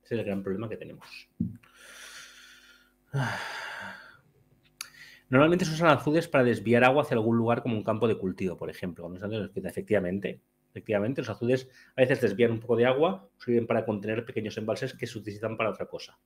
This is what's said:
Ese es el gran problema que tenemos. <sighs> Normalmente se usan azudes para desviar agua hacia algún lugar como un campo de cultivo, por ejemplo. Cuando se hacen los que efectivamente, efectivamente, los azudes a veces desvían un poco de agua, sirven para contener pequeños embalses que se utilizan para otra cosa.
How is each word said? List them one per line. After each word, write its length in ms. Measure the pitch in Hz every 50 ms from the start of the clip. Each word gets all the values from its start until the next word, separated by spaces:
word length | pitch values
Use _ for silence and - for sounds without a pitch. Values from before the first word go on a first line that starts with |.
| _
Ese 120 | _ 123
es 40 | 113
el 60 | 101
gran 180 | 101 98 98 98
problema 240 | 98 95 98 113
que 80 | 120 -
tenemos. 320 | - - - - - - - - - - _ _ _ - - 104 - _ _ _ _ - - - - - - - - - - - - - - - - _ - - _ _ _ _ _ _ _ -
<sighs> 2250 | 139 127 113 - - - - - - - - - - - - - - - - - _ _ _ _ _ _ _ _ _ _ _ _ _ - - _ - - - - - _ _
Normalmente 340 | 127 131 147 160 175 180 190
se 100 | 160 156
usan 140 | 156 170
azudes 400 | 165 147 123 - 147 147 170 -
para 160 | - - 139 123
desviar 400 | 123 113 98 98 113 117 117 120
agua 200 | 127 131 151 143
hacia 120 | - 135
algún 220 | 117 107 113 117
lugar 260 | 117 113 113 117 120 -
como 140 | 127 113
un 60 | 107 98
campo 260 | - 110 107 117 113
de 80 | 104
cultivo, 400 | - 98 92 87 - 98 90 85
por 120 | 80 82 82
ejemplo. 340 | 80 - - 92 80 - 85
Cuando 180 | 85 90 90
se 40 | 101
hacen 140 | 101 110 110
los 120 | 95 98
que 100 | - 95
efectivamente, 800 | 95 90 - 101 95 - 107 101 92 87 92 101 95 90 - - _ _ _ _ _ _
efectivamente, 520 | _ 107 - - 107 101 101 113 139 165
los 80 | 135 123
azudes 400 | 101 - 120 117 131 127 131 - _ - - _ _
a 60 | -
veces 180 | 131 123 143 -
desvían 320 | 123 104 98 101 120 113
un 80 | 113 110
poco 160 | - - 117
de 100 | 113 120
agua, 440 | 127 131 135 156 180 196 190 - - _
sirven 300 | _ - - 120 117 113
para 180 | - 117 113 107
contener 400 | - 107 101 98 110 110 113 117
pequeños 320 | - - 117 104 104 -
embalses 360 | 113 107 110 107 - 135 127 -
que 140 | - -
se 100 | 117 -
utilizan 380 | 110 101 107 98 104 113 110 110
para 140 | - 113 107
otra 160 | 98 - 92
cosa. 340 | - - - - - - _ _